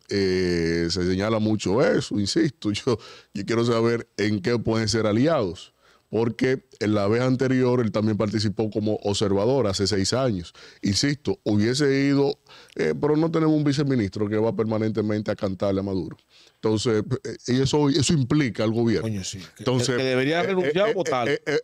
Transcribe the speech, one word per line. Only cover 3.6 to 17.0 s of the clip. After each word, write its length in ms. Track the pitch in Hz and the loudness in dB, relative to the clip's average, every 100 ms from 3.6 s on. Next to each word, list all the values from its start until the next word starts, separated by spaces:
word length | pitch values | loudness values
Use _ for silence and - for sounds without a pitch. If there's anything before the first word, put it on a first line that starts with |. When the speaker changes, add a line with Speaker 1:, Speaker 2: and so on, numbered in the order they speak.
| 117 | 2
Speaker 1:
saber 420 | 113 117 117 - - | 2 2 0 -4 -4
en 260 | 104 104 | -2 0
qué 160 | 104 120 | 0 0
pueden 300 | 107 110 107 | 0 0 0
ser 180 | 110 107 | 0 2
aliados. 680 | 107 147 156 95 82 - _ _ _ _ | 2 2 2 -2 -6 -16 _ _ _ _
Porque 560 | 107 117 110 127 131 - - | -2 -2 0 -2 -2 -6 -4
en 140 | 104 | 0
la 140 | 107 101 | 2 2
vez 140 | 117 | 2
anterior 600 | 127 127 131 127 123 123 | 2 2 2 2 2 2
él 100 | 113 | 0
también 240 | 107 107 104 | 0 0 0
participó 540 | 107 107 104 92 110 | 0 0 -2 -2 -4
como 260 | 107 107 104 | -2 -2 -2
observador 640 | 101 101 104 98 110 139 107 | -2 0 0 2 2 2 0
hace 180 | 95 95 | 0 0
seis 260 | 101 95 | 0 0
años. 400 | 120 131 95 80 - - - | 0 -2 -4 -8 -16 -20 -6
Insisto, 580 | 101 98 143 143 - 127 | -2 0 0 -2 -4 -4
hubiese 600 | 117 104 110 131 143 139 139 | 0 2 2 2 2 2 2
ido, 340 | 139 139 - - - - - | 2 0 -2 -12 -20 -12 -4
eh, 180 | 160 151 | -2 -2
pero 160 | 147 151 | 0 2
no 140 | 160 | 2
tenemos 220 | 165 156 | 2 2
un 120 | 156 147 | 2 2
viceministro 640 | 139 139 131 98 104 104 | 0 0 0 0 -2 -2
que 80 | 107 | 0
va 180 | 113 101 | 0 0
permanentemente 760 | 110 110 110 107 107 107 104 | -2 0 0 0 0 -2 -2
a 40 | 101 | -4
cantarle 460 | 101 95 101 98 | -4 -2 0 0
a 20 | |
Maduro. 320 | 98 95 - - _ _ - | 0 -4 -6 -12 _ _ -20
Entonces, 500 | _ 113 107 123 107 | _ -2 0 2 0